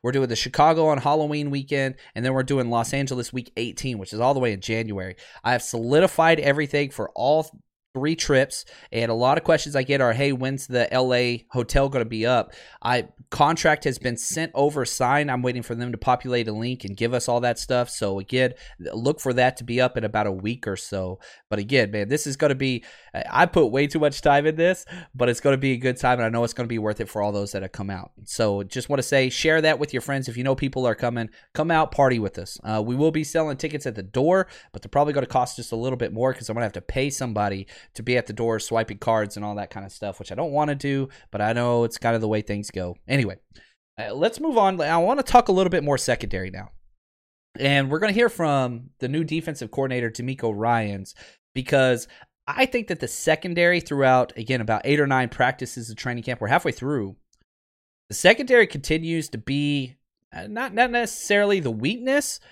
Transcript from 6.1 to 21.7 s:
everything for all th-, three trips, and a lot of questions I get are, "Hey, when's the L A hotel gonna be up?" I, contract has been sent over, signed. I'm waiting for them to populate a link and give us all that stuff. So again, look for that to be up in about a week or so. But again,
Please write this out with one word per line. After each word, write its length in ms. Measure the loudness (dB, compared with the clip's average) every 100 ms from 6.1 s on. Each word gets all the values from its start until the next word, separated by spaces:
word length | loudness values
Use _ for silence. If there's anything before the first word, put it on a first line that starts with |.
| 4 4 4
everything 500 | 4 2 0 0 -2
for 220 | -4 -8
all 300 | -2 2 2
th-, 80 | 0 -8 _ _ _
three 220 | -4 -2 0
trips, 480 | 2 4 4 0 -12 -20 -8
and 180 | -2 0
a 60 |
lot 240 | 2 4 4
of 60 |
questions 320 | 4 2 2 -2
I 80 |
get 160 | 0 2
are, 140 | 2
"Hey, 180 | 2 0
when's 340 | 0 -2 -4 -2
the 260 | 0 2
L 220 | 2 2
A 320 | 2 2 -2 -4
hotel 380 | -4 0 2 2
gonna 160 | 0
be 220 | -2 -2 2
up?" 260 | 2 0 -6 -20 -8
I, 240 | -2 0 -2 -10 -6
contract 540 | 2 2 4 2 2
has 160 | 0 -4
been 160 | -4 -6
sent 340 | -6 -4 -4
over, 320 | 0 0 0
signed. 460 | -4 0 2 2 2
I'm 120 | 0
waiting 200 | -2 -2
for 140 | -6 -6
them 160 | -6
to 60 | -4
populate 500 | 0 0 0 -2 0
a 40 |
link 320 | -4 -4 -6
and 120 | -8 -4
give 180 | -2
us 140 | 0 0
all 100 | 0
that 180 | 0 -2
stuff. 280 | 0 0 0
So 300 | -2 -4 -4
again, 360 | -2 2 2 0 -16 -14
look 400 | -10 -2 -2 0
for 120 | 0
that 240 | 2 2 0
to 60 |
be 160 | -2 2
up 160 | 2 0
in 60 |
about 240 | -2 0 -2
a 60 |
week 340 | -2 -4 -6 -6
or 100 | -6
so. 440 | -6 -6 -6 -8 -16 -20 -6
But 80 | -6
again, 320 | 2